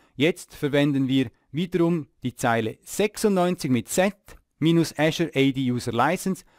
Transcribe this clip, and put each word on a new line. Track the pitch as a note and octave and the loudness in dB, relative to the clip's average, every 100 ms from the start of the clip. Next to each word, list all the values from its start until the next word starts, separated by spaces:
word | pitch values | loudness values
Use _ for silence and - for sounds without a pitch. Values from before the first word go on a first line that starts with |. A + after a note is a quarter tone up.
| _ - | _ 0
Jetzt | D3+ F3+ - | 0 0 -8
verwenden | - D3 C#3 D3 C#3 C3+ | -8 -2 2 2 0 0
wir | C3+ B2 - _ | 0 -2 -6 _
wiederum | C#3 F#3 F3+ E3+ E3+ C#3+ _ | -8 -4 0 0 0 -4 _
die | B2+ - | -10 -4
Zeile | B2+ A#2 A2 - | 0 0 -2 -8
sechsundneunzig | - - G#3 - A3 F#3+ F3 F3+ D3 | -10 -4 -4 0 0 2 0 -2 0
mit | B2 A#2 | -2 0
Set | - F#3+ - - - _ _ | 0 0 -2 -14 -20 _ _
minus | D#3 E3 D#3 - | 2 2 2 0
Azure | D#3 D3+ D#3+ | -2 0 -2
A | C3+ C#3 | 0 0
D | C3 C3 | 2 -2
User | B2 A#2+ | -2 -2
License | A2+ C3 F#3 F#3+ F#3 - | 0 0 0 -4 -6 -10